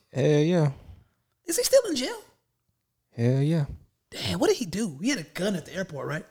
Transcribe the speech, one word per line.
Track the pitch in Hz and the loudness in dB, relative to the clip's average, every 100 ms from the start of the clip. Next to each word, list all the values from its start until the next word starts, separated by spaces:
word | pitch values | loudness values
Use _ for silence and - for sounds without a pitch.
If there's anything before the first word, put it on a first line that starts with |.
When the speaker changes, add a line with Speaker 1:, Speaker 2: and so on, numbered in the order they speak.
| _ | _
Speaker 1:
Hell | 135 143 147 | 0 4 4
yeah. | 156 180 147 135 - - _ _ _ _ - | 4 4 2 0 -12 -20 _ _ _ _ -4
Speaker 2:
Is | 339 | -2
he | |
still | 494 539 466 | 4 4 4
in | 277 | -2
jail? | 277 453 - _ _ _ _ _ _ _ _ - | -4 -6 -14 _ _ _ _ _ _ _ _ -2
Speaker 1:
Hell | 120 135 | 0 2
yeah. | 143 165 143 - - _ _ | 2 0 -2 -6 -18 _ _
Speaker 2:
Damn, | - - 175 | -10 -6 0
what | 339 | 2
did | 381 | 2
he | 185 | -2
do? | 185 226 135 | -6 -6 -4
He | 214 | -4
had | 262 | -4
a | |
gun | 151 - 196 | -6 -4 -4
at | 180 | -4
the | - | -6
airport, | 175 190 143 127 | -8 -8 -8 -6
right? | 151 - | -6 -8